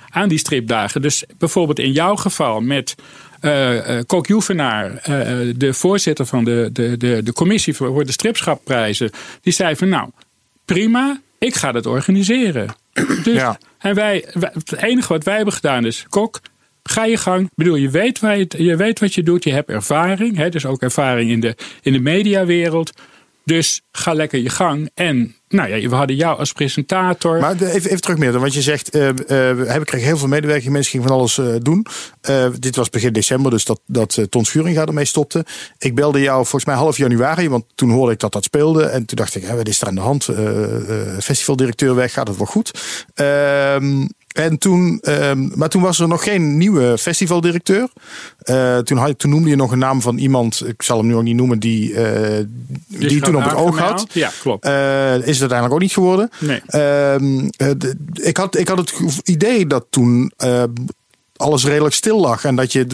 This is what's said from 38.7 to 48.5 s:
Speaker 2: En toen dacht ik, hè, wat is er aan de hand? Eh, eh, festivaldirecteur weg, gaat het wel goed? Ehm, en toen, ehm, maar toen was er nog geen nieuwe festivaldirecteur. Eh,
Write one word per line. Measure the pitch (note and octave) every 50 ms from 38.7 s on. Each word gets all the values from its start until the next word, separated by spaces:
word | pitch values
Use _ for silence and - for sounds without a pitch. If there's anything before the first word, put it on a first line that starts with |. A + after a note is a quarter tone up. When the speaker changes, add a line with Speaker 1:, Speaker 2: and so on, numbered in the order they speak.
| D#3+ D#3 D#3
Speaker 2:
En | - - C3 A2+
toen | G#2+ - -
dacht | G#2+ F2+ -
ik, | F#2+ F#2+
hè, | F#2+ A#2+
wat | A#2+ A2+ G#2+
is | G#2 -
er | - G#2
aan | F#2
de | F#2+
hand? | G2 A#2+ C#3+ C#3+ - -
Eh, | - - G#2+ G#2+ A2 G#2+ G#2+ G#2 A2
eh, | A2+ G#2+ G2+ A2 G#2+ G#2+ G2+ F#2+ F#2+
festivaldirecteur | G2+ - D3 - - - C#3+ B2+ C3 B2+ A#2 - C#3+ C3+ B2+
weg, | B2 B2+ A#2+ -
gaat | - C3 A2
het | G2 F#2
wel | G#2+
goed? | - - G#3 A3+ - - - - - - - - - _
Ehm, | - D3 C#3+ C#3+ C#3+ C#3+ C#3 C#3 C#3+ C#3 C#3 C#3 C#3 C3+ C#3 C#3 C3+ C3+ - - - _ - -
en | - D#3 E3 D#3+ C#3+
toen, | - G3 F3+ F3+ F3+ F3 - -
ehm, | - - D3 D3 D3 C#3+ C#3 C3 C3+ - -
maar | C3+ D3+ D#3+
toen | - F#3
was | F3+ F#3 F3 -
er | E3+ E3
nog | E3+ E3+ -
geen | G#3 G#3 F#3+ E3 D3+ C#3+ D3+
nieuwe | F3 G#3 G#3 D3+ B2+ A#2+ A#2+ A2
festivaldirecteur. | - F3 E3+ - G3+ E3 F3 F3 E3 F3 E3+ F3 - - F#3+ G3+ B3+ B3+ - - - - - - - - - _
Eh, | - -